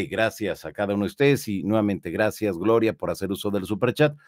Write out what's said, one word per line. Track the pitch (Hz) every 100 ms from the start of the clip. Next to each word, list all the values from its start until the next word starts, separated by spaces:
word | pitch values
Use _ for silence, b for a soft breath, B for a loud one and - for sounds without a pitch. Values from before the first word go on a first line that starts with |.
| 87
gracias | 98 110 - 101 82
a | 80
cada | 90 101
uno | 101
de | 98
ustedes | - 143 139 -
y | 98
nuevamente | 80 110 104 90 85
gracias, | 87 107 - 104 85
Gloria, | 101 113 110
por | - 87
hacer | 87 95
uso | 98 104
del | 98 92
superchat. | 104 120 120 147 147